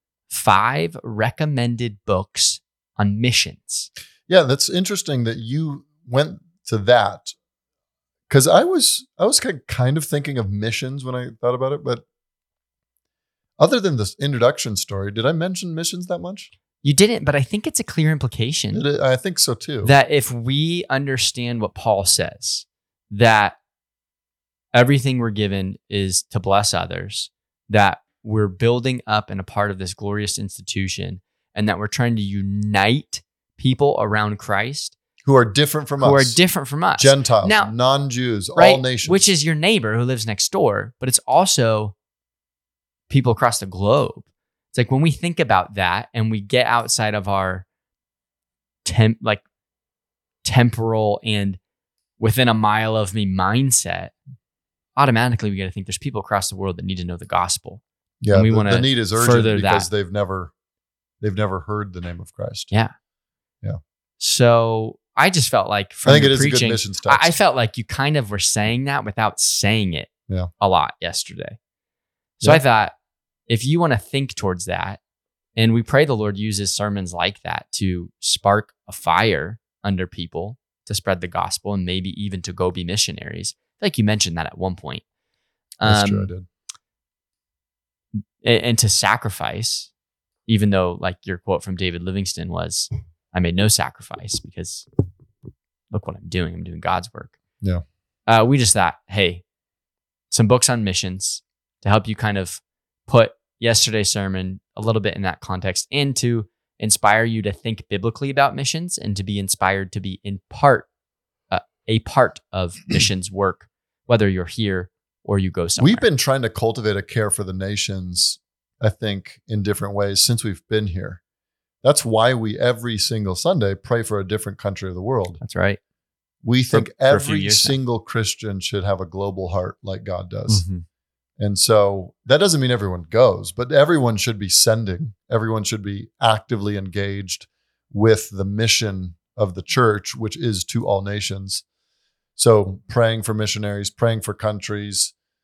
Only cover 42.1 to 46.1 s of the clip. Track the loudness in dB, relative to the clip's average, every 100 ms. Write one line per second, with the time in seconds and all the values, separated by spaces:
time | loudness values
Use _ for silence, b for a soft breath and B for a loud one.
42.1 | _ _ _ _ _ _ _ _ _ _
43.1 | 0 2 2 2 0 -6 -2 2 2 0
44.1 | -6 -20 _ _ _ _ -4 0 2 2
45.1 | 0 -4 -2 2 2 0 -2 -2 -2 -4